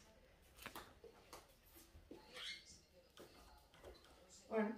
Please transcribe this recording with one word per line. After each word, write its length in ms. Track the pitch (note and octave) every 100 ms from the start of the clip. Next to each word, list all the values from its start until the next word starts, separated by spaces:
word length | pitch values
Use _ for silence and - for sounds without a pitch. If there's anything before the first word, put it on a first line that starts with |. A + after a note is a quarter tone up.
| - - - - - - - - - - - - - - - - - - - - - - - - - - - - - C5+ - - - - - - - - - - - - - - -
Bueno, 260 | A3 G#3